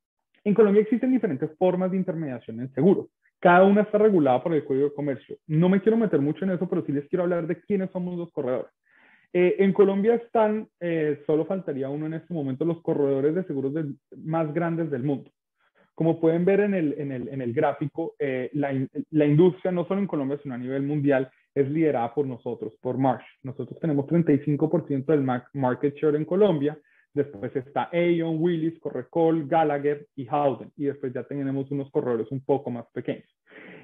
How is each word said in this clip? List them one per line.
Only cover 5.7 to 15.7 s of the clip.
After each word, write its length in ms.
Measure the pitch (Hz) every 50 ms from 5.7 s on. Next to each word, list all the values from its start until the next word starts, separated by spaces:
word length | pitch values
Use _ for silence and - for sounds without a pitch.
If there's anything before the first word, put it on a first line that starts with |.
| 190 202
quiero 160 | 196 220 220 226
meter 220 | 226 185 170 147
mucho 240 | 139 147 151 - 190
en 80 | 190
eso, 160 | 185 175 185 175
pero 160 | 190 175 147
sí 60 | -
les 160 | 143 143 143 -
quiero 160 | - 175 180
hablar 240 | 175 180 170 165 156
de 120 | 175 -
quiénes 280 | _ - 202 190 190 185
somos 260 | - 185 180 180 180
los 140 | 175 170 165
corredores. 400 | _ 156 139 127 127 113 - - _ _ _ _ _ _ _ _ _ _ _ _
Eh, 240 | - 180 180 180 - -
en 140 | 196 196
Colombia 420 | 190 196 202 196 196 196 196 226 240
están, 540 | 233 233 - - 226 220 214 214 220 214 - _ _
eh, 420 | 175 175 165 160 156 151 147 143 -
solo 200 | - 156 151 160
faltaría 420 | 160 190 190 175 - 143 131 135 131
uno 180 | 143 147 156
en 80 | 156 160
este 180 | 160 160 -
momento, 320 | 175 160 143 135 131 131 160
los 160 | 170 165 165
corredores 540 | - - 156 143 143 139 139 135 135 151 156
de 80 | 185
seguros 320 | 185 - 147 135 127 135 139
del, 220 | 160 156 139 139 - _ _ - 135
más 360 | - 156 160 165 165 151 147
grandes 340 | 170 170 165 165 160 170 151
del 140 | 143 123
mundo. 300 | 123 147 139 120 - - _ _ _ _ _ _ _ _